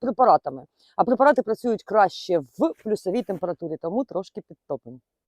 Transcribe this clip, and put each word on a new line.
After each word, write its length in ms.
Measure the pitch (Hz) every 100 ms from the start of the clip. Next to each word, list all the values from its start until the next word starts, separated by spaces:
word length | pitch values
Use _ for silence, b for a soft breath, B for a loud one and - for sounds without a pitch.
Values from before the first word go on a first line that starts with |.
препаратами. 600 | 240 208 240 151 143 135 135 _ _ -
А 80 |
препарати 380 | 185 254 277 285
працюють 420 | 214 220 240 214
краще 560 | - 214 185 - - 170
в 340 | 135 - 294 -
плюсовій 400 | 214 208 185 214
температурі, 540 | 208 185 180 160 165 156
тому 220 | 165 214
трошки 380 | 269 185 190 -
підтопимо. 580 | - 160 - 139 117 127 _ _